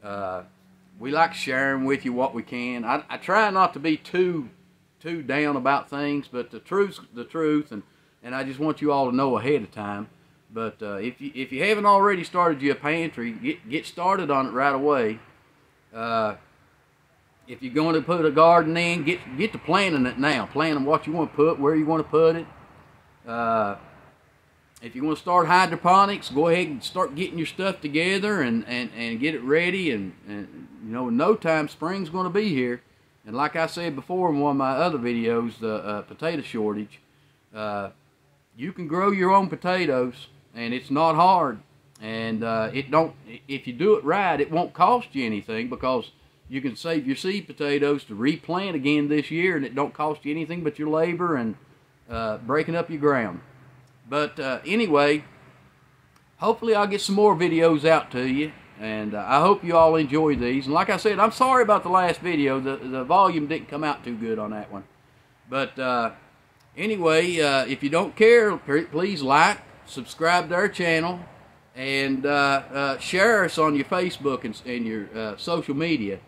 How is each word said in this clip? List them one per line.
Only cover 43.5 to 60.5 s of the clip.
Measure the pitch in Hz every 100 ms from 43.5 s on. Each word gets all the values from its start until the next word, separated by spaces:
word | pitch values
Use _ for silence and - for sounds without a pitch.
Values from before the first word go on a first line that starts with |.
| 139 127
you |
do | 120 185 208
it |
right, | 139 185 196 147
it | 147
won't | 160 175
cost | - 180 247 -
you | 139 120
anything | 104 - 110 123
because | 123 127 131 110 _ _ _ -
you | 131
can | 135
save | 110 165 165 131
your | 135
seed | 185 202 -
potatoes | 139 147 143 143 147
to | -
replant | 104 123 160 - 170 196
again | 160 135 147 147
this | 151 139
year, | 156 180 165
and |
it | 131
don't | 127 143
cost | - 151 151
you | 143
anything | 151 151 170
but | 160 147
your | 151
labor | 156 170 170 175 147
and, | 113 104 _ _ _ _ _
uh, | 113 113 107
breaking | 117 143 160
up | 165 165
your | 160
ground. | 147 135 110 87 - - - - _ _ 113
But, | 139 147 156
uh, | 135 127 143
anyway, | 214 220 147 143 151 147 - - _ _ _ _ _ _ _ _ _
hopefully | 190 226 233
I'll | 214 202
get | 202
some | -
more | 196 208 180
videos | 175 160 165 156
out | 151 160 -
to | 123 127
you, | 131 151 147 - -
and, | 110 107 107
uh, | 104
I | 98 135
hope | 175 196
you | 175 170
all | 160
enjoy | 160 147 143 156
these. | 139 120